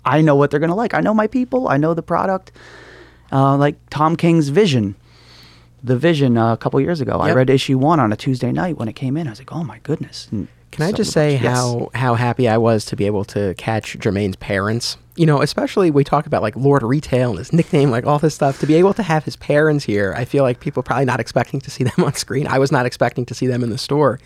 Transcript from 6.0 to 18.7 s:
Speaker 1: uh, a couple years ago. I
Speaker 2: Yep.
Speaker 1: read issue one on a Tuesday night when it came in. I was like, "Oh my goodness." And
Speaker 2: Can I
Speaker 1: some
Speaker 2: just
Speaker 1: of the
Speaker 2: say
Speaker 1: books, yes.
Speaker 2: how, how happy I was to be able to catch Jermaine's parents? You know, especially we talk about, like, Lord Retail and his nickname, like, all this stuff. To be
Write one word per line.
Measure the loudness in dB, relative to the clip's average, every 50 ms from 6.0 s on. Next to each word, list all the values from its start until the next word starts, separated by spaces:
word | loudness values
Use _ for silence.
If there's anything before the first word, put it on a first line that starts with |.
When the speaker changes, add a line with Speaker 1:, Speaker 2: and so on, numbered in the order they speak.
| 2 2 2 4 2 2 4 4
Speaker 1:
uh, | 2 2 0
a |
couple | 0 -2 -2 0 0
years | 0 0 -2 -2
ago. | -2 -2 -2 0
I | 0 2
Speaker 2:
Yep. | 2
Speaker 1:
read | 2 4 4
issue | 2 2 2 0 0 2
one | 2 2 2 2
on | 2 2 0
a |
Tuesday | -2 -2 -4 -2 -2 -2 -4
night | -2 -2 -4 -4 -4 -6
when | -6 -8
it | -8
came | -6 -6 -4 -4
in. | -4 -6
I | -6
was | -10 -12
like, | -14 -12 -10
"Oh | -8 -8
my | -8 -10 -12 -8
goodness." | -8 -6 -6 -8 -10 -14 -18 -12 -10 -8
And | -8 -8 -10 _ _ _ _ -8
Speaker 2:
Can | -4 -4
I | -2
Speaker 1:
some | -2
Speaker 2:
just | -2 -2 -2
Speaker 1:
of | 0
the | 0
Speaker 2:
say | 0 2 2
Speaker 1:
books, | 0 0
yes. | 0 0
Speaker 2:
how, | 0 0 0 -2 -4 -6 -6 -4
how | -2 0 0 0
happy | 0 0 0 0 0 2 2
I | 2
was | 2 4 2 2 0 -2
to | -4 -4
be | -2 -2
able | -2 -2 -2 -4
to | -4 -4 -4 -2 -4 -4
catch | -4 -4 -4 -4 -4 -4 -6 -8 -6
Jermaine's | -4 -2 0 0 -2 -2 -4
parents? | -6 -6 -4 -4 -2 -2 -2 -2 -4 -4 -6 -8 -10 -16 _ _
You | 0 2
know, | 4 4 2 2
especially | 0 -2 -2 -4 -2 0 0 2 2
we | 4 2 2
talk | 2 2 0 0
about, | 0 -2 -2 -2
like, | -2 -2
Lord | 0 2 4 4 4 2
Retail | 0 0 -2 -2 0 0 0 0 0
and | -2 -4
his | -4 0 0
nickname, | 0 2 2 2 2 2 2
like, | 2 0 0
all | 0 0 2
this | 2 0 0
stuff. | 0 0 -2 0 0
To | 0
be | 2